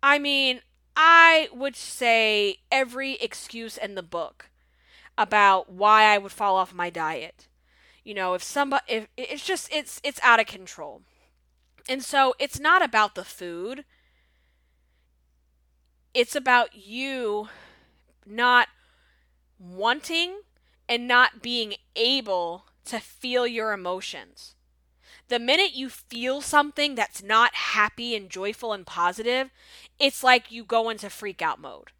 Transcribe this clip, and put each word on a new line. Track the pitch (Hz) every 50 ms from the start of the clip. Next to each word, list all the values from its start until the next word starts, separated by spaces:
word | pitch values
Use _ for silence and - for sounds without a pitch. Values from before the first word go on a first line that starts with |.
| 254
I | 277 285
mean, | 294 285 285 277 277 269 262 254 240 - _ _ _ _ _ _
I | - 311 330 330 339 330 330 330 320 311 - -
would | 247 269 277 240
say | - - - - - 254 233 226 226 220 220 214 208 208 202 - _ _ _
every | - 269 269 240 240 262 269 269 269
excuse | - - - - - - - - 233 226 220 -
in | - - 202 202
the | 190 175
book | 165 - 170 160 - _ _ - _ _ _ _ _ _ _ _ _ _ _ _ - _
about | - 214 202 208 208 202 196 190 190 - -
why | 180 180 202 208 214 214 214
I | 214 208
would | 202 196 196
fall | - - 214 202 190
off | 190 185 180 180
my | 180 175 175
diet. | 170 170 160 156 160 131 156 165 - _ _ _ _ _ _ _ _ _ _ _ _ _ _
You | 214 208
know, | 196 190 185 180
if | 180 -
somebody, | - - 285 285 277 277 - -
if, | - - 220 214 _ _
it's | - 254 - - 294 -
just, | - 381 - - -
it's, | 311 302 269 - - - -
it's | 285 277 - -
out | 254 233 226
of | 220
control. | - - 196 185 175 - - 156 147 120 - _ _ _ _ _ _ _ _ _ _ _ _ _ _ _ _ _
And | - 254 269 247
so | - - 277 269 262 - _
it's | 285 277 - 269
not | 285 311 349 370 349
about | 262 226 220 214 208 _
the | - -
food. | - - - 180 175 170 170 180 220 262 277 285 _ _ _ _ _ _ _ _ _ _ _ _ _ _ _ _ _ _ _ _ _ _ _ _ _ _ _ _ _ _ _ _ _ _ _ _ _ _ _ _ _ _ _ _ _ _
It's | 254 240 - -
about | 294 254 254 247 247 233 - _
you | 214 190 196 214 247 262 277 269 262 240 214 208 208 208 214 - - - - _ _ _ _ _ _ _ _ _ _ _
not | 202 202 226 240 247 247 247 233 - _ _ _ _ _ _ _ _ _ _ _ _ _ _ _ _ _ _
wanting | 185 175 180 185 202 226 247 302 - - 320 330 339 359 370 415 415 _ _ _ _ _ _ _ _ -
and | 233 240 240
not | 247 247 247 254 - - 233
being | - 240 240 240 220 208 202 - _ _ _
able | - 226 240 269 269 240 208 190 180 175 170 170 185 _ _ _ _ _
to | - - 220
feel | - - - _ - 254 247 247 247
your | 240 233 233 220 220 208
emotions. | 196 180 180 180 190 190 - - 151 104 87 _ - - - _ _ _ _ _ _ _ _ _ _ _ _ - - _
The | _ 240 233
minute | 233 240 277 330 392 370 269
you | 262 262 254
feel | - - - _ 240 233 240 254 262 285
something | 277 - - 294 294 294 - - 294 294 277
that's | 226 208 - - - 196
not | 196 220 220 240 - -
happy | - - - - 220 208 208 - - 233 240 233
and | 214 196 180
joyful | 165 185 190 202 214 - 240 226 208
and | 196 180
positive, | - - 180 170 180 185 214 220 240 247 262 269 262 _ _ _ _ - - - - _ _
it's | 285 277 - - -
like | 254 254 247 - -
you | 226 233 226
go | _ 233 226 226 226
into | 220 208 - 196
freak | - - 214 202 185 -
out | 170 160 - -
mode. | 147 131 92 73 - - _